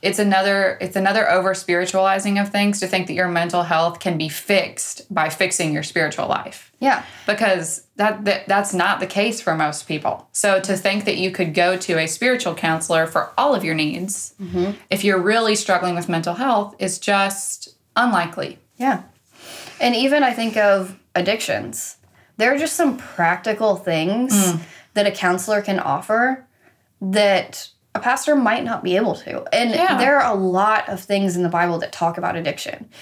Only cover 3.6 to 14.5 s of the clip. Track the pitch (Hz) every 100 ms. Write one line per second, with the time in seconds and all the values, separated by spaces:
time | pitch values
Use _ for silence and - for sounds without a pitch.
3.6 | 165 160 170 170 190 165 160 - - 202
4.6 | 135 - - - - 170 156 151 180 -
5.6 | 160 147 151 175 151 - - - - -
6.6 | - _ 269 220 - - - 208 220 180
7.6 | 165 - - - 208 214 208 190 - 196
8.6 | 196 180 180 190 185 202 220 226 - 160
9.6 | 156 151 - 151 - - - - 208 190
10.6 | 190 190 196 202 202 - 190 185 170 156
11.6 | 175 185 185 165 160 - 240 247 185 165
12.6 | 165 160 - 165 160 160 - - 294 233
13.6 | 180 160 151 170 190 - - - 185